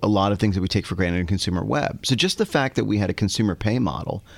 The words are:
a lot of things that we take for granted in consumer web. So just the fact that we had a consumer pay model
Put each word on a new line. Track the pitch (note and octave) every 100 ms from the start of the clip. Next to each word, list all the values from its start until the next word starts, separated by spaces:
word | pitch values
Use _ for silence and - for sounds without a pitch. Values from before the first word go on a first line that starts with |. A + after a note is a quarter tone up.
a | -
lot | G#2 G2
of | G2+
things | G#2+
that | F#2+
we | F#2
take | G#2 -
for |
granted | F2+ F2+ F2
in | F2
consumer | F#2+ - F2+
web. | G#2 C#3 - - -
So |
just | B2+ F#3 -
the | G#3+
fact | D#3 C3+ -
that | A2
we | G#2
had | F#2+
a |
consumer | - G2+ - G#2+ E2+
pay | G#2+ A#2+
model | G#2+ B1 - - -